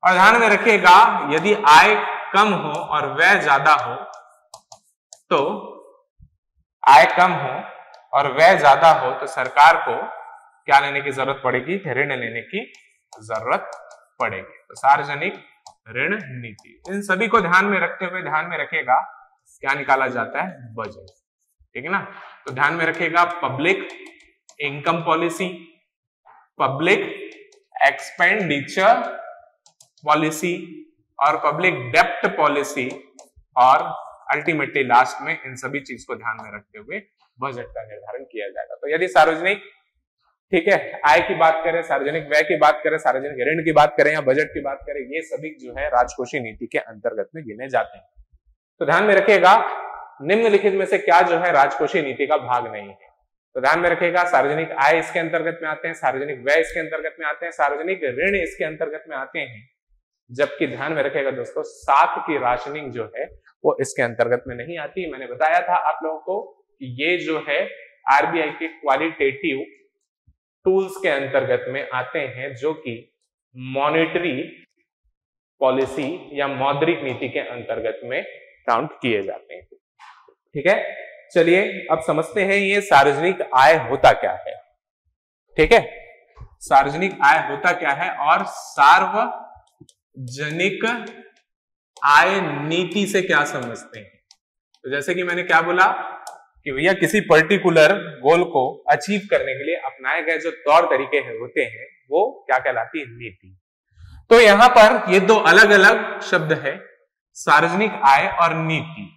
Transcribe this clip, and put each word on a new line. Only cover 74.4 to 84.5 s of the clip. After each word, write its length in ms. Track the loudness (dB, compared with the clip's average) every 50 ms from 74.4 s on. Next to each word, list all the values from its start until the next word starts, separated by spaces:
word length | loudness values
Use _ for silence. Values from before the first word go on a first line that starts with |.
| -8 -12 -14 -20 _ _ _ _ _ _ _ _ _ _ _ _ _ _ _ _ _ _ _ _
policy 480 | 0 0 0 0 -2 -4 -4 -8 -8 -8 -8 -10 -14 -14 -8
या 140 | -6 -6 -6
मौद्रिक 540 | -4 -4 -2 -2 -2 0 0 -2 -2 -2 -4
नीति 260 | -8 -8 -8 -8 -6
के 120 | -6 -6
अंतर्गत 600 | -8 -8 -12 -14 -8 -8 -8 -6 -6 -6 -8 -8 -10
में 180 | -8 -8 -8 -8 -10 -16 -20 _ _ _ _ _ 0
count 220 | 0 0 0 -4 -10
किए 300 | -8 -4 -2 -2 -2 -4
जाते 320 | -6 -10 -12 -14 _ -20
हैं। 80 | -20 -20 _ -20 _ _ _ _ _ -20 -20 -20 _ _ _ _ _ _ _ _
ठीक 120 | -4 0
है, 100 | 0 0 0 -2 -8 -12 -14 -18 -20 -20 -20 -20 _ 0
चलिए 520 | 2 4 4 4 2 2 0 -6 -10 -4 -4
अब 100 | -4 -4 -2
समझते 400 | -4 -2 -2 -2 -4 -4 -4 -2
हैं 140 | 0 0
ये 240 | 0 0 0 -2 -2 0
सार्वजनिक 560 | 4 4 6 6 6 2 0 -2 -2 -2 -4 -6 -2 2
आय 200 | 4 6 6 6 4
होता 320 | 2 -4 -4 4 6 6 6
क्या 180 | 6 0 -6 -6 -6
है। 140 | -10 -14